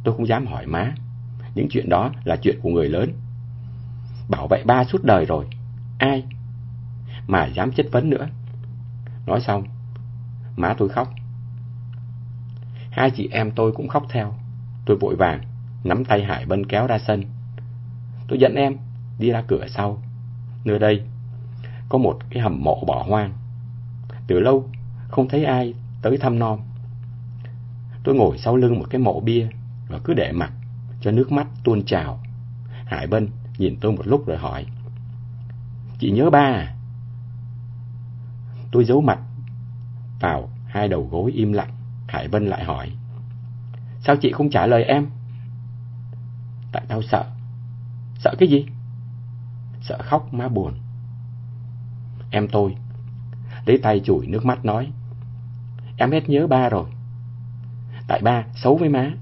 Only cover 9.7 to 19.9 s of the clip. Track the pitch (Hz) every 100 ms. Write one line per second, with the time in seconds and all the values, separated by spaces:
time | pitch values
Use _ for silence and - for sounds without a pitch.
9.7 | - - - - - - - - - 85
10.7 | 117 98 117 127 - - - - - -
11.7 | - - - - - - - - - -
12.7 | - - - 131 120 101 113 107 110 110
13.7 | 110 131 147 - 120 104 - - - -
14.7 | - - 101 98 90 90 80 - - -
15.7 | - 90 104 127 104 101 87 - 95 98
16.7 | 104 123 110 - 104 95 - - - -
17.7 | - - - - - - 127 127 139 139
18.7 | 139 - - - - 113 117 120 - -
19.7 | - 101